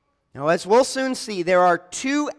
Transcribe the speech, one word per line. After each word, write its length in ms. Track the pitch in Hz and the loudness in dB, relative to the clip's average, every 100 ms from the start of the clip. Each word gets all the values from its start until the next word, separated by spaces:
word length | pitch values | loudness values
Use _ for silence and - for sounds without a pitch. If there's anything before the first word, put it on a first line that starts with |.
| _ _ _ | _ _ _
Now, 140 | 127 147 | -6 -2
as 180 | 175 185 | 0 2
we'll 160 | 226 | 2
soon 320 | 277 262 262 | 2 -2 -4
see, 280 | 254 - 202 | -4 -6 -6
there 180 | 170 180 | 0 4
are 160 | 180 170 | 4 2
two 540 | - - 269 294 294 | -2 -8 -4 -2 -4